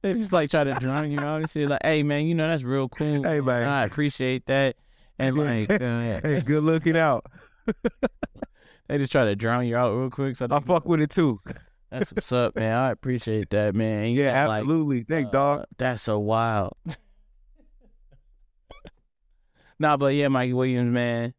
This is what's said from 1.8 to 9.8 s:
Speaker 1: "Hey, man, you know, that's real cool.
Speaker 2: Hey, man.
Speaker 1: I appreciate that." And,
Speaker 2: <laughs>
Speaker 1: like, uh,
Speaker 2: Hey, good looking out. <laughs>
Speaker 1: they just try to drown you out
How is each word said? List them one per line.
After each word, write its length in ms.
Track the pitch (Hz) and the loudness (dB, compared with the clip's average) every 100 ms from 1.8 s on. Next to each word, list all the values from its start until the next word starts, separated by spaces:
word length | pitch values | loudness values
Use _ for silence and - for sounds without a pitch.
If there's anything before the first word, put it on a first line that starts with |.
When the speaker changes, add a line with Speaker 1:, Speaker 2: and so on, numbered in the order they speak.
Speaker 1:
"Hey, 200 | - 156 | 2 2
man, 220 | 147 147 156 | 2 0 0
you 80 | |
know, 120 | 170 156 | 0 0
that's 160 | 160 | -2
real 260 | 123 135 131 | 0 -2 -2
cool. 340 | - 151 147 | -2 -2 0
Speaker 2:
Hey, 160 | 143 151 | 2 0
man. 240 | 131 123 | 2 0
Speaker 1:
I 200 | 120 143 | 0 0
appreciate 600 | 107 139 147 - 127 127 - | 0 0 -2 0 -2 -2 0
that." 300 | 135 135 - _ _ _ - | 2 2 -2 _ _ _ -4
And, 180 | 131 131 | -2 0
Speaker 2:
<laughs> 80 | |
Speaker 1:
like, 260 | 147 117 104 | 0 0 0
uh, 500 | 208 123 117 117 98 | 0 0 -2 -2 -2
Speaker 2:
Hey, 180 | 151 139 | -2 -2
good 180 | 127 151 | 0 0
looking 340 | 151 160 160 160 | 2 2 2 2
out. 300 | 160 131 - - - _ - | 2 0 -4 -20 -20 _ -8
<laughs> 1200 | - - - - - - - - _ - - _ | -4 -6 -4 -6 -4 -14 -12 -16 _ -20 -20 _
Speaker 1:
they 100 | 143 | -2
just 140 | 135 | 0
try 120 | 143 | 2
to 100 | 113 101 | 2 2
drown 300 | 113 120 123 | 0 0 0
you 100 | |
out 180 | 117 | 0